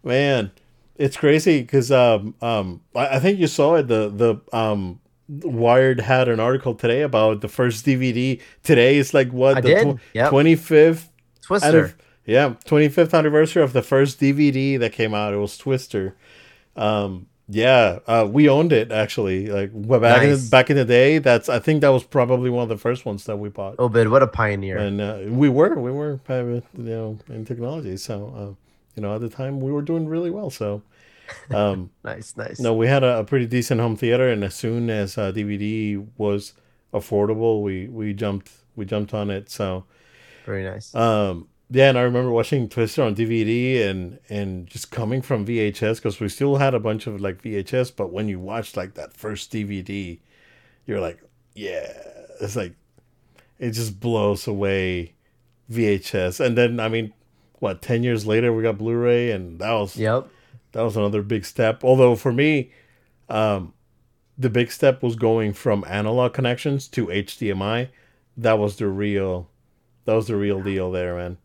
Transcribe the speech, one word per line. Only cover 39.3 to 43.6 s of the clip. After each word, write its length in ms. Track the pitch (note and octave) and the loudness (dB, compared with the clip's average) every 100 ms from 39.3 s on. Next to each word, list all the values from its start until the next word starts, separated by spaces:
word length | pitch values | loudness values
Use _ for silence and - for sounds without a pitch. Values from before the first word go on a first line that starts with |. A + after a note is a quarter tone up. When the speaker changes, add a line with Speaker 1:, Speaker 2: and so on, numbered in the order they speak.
Speaker 1:
it. 180 | G2 G#2 | -8 -10
So, 360 | - G2 F#2 F#2 _ _ _ _ - - | -8 -6 -6 -12 _ _ _ _ -20 -10
Speaker 2:
Very 180 | G2+ | -8
nice. 300 | F#2+ G2 - A#2 | -8 -12 -10 -2
Speaker 1:
um, 520 | A#2 G#2+ G2+ F2 - _ _ | 0 2 0 -4 -12 _ _
yeah, 180 | B2+ C3+ | 4 4
and 80 | B2 | 4
I 40 | |
remember 260 | B2 B2 B2+ | 2 0 0
watching 400 | A#2 A2+ C#3+ A2 | 0 0 -2 -2
Twister 320 | - A2 - | -2 -2 0
on 140 | B2 G#2 | -2 0
D 100 | A2+ | -2
V 180 | A2+ | 0
D 380 | G#2+ A#2+ | 0 0